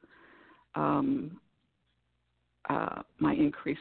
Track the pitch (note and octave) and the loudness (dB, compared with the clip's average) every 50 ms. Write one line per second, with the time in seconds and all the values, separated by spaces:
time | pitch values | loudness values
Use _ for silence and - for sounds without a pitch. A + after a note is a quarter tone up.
0 | - _ - - - - - - - - - - _ _ - D#3 D3+ D3 D3 C#3+ | -18 _ -20 -20 -20 -20 -20 -20 -20 -20 -20 -20 _ _ -4 0 0 2 2 2
1 | C#3 C3+ C#4 - - D#3 F3 - - _ _ _ _ _ _ _ _ _ _ _ | 2 2 0 0 -2 -6 -10 -14 -20 _ _ _ _ _ _ _ _ _ _ _
2 | _ _ _ _ _ _ _ _ _ _ _ _ _ - C#3 A#2 G#2+ - - - | _ _ _ _ _ _ _ _ _ _ _ _ _ -4 -2 -2 -2 -2 -6 -8
3 | - - _ - D#3 D3 - D#3 D#3 D3 - - - D3+ D3+ - | -12 -16 _ 0 0 2 4 4 2 2 2 -2 -4 -6 -6 -4